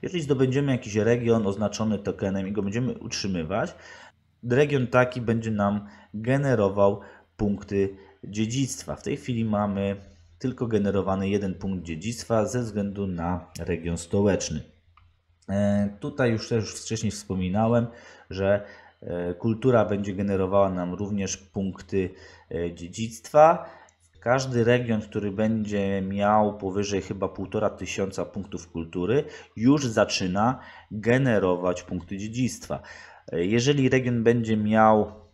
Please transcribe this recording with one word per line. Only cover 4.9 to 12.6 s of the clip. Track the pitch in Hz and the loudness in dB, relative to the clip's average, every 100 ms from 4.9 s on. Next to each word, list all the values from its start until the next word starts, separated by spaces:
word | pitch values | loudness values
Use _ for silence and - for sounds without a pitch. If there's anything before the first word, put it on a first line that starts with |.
| 127 123 127 | 4 4 0
będzie | 113 113 113 | -2 -2 0
nam | 107 101 104 - - - | 0 0 0 -6 -20 -14
generował | 104 110 135 143 117 98 101 101 101 - - _ - | -8 0 0 2 4 4 6 4 4 -8 -20 _ -4
punkty | 104 98 - 101 95 - - _ | -2 -2 -2 0 0 -2 -20 _
dziedzictwa. | - 101 110 127 135 - - - | -10 -4 -2 0 -2 -4 -10 -8
W | |
tej | - 143 | -6 -8
chwili | - 117 113 | -4 -4 0
mamy | 104 104 98 98 98 - - _ _ | 0 0 -2 -4 -4 -10 -20 _ _
tylko | 127 123 117 | -6 -4 -2
generowany | 107 101 95 92 95 98 | 0 2 0 0 -2 0
jeden | 101 98 | -2 -2
punkt | 87 98 92 85 | -6 -6 -6 -6
dziedzictwa | 80 101 120 - 113 101 | -6 -6 -8 -2 0 0
ze | 123 | -2